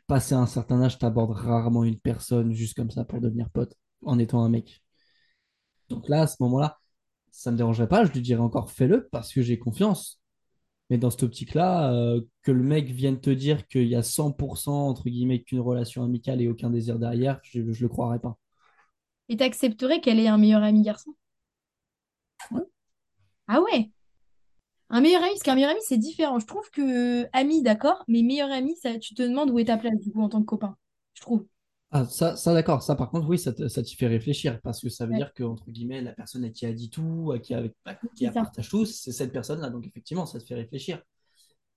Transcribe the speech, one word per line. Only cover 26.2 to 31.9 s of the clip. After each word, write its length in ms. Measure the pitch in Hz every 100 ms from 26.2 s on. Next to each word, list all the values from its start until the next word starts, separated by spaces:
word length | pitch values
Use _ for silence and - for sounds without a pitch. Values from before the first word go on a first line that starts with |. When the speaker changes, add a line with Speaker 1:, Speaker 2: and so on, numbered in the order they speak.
| 311 240
Speaker 2:
Je 80 | 220
trouve 240 | 381 427
que 560 | - 269 247 247 240 240 262
ami, 260 | 277 320
d'accord, 420 | 240 214 277 381 -
mais 140 | 233
meilleur 280 | 233 277 277
ami, 260 | 269 262 339
ça, 220 | 247 226
tu 160 | -
te 80 | 214
demandes 280 | 247 254 294
où 80 | 233
est 60 | 226
ta 100 | 220
place, 220 | 233 220
du 120 | 196
coup, 100 | 214
en 60 | 208
tant 120 | 214
que 60 | 214
copain, 300 | 214 202 - _ _ _
je 60 | -
trouve. 240 | - 226 - _ _ _ _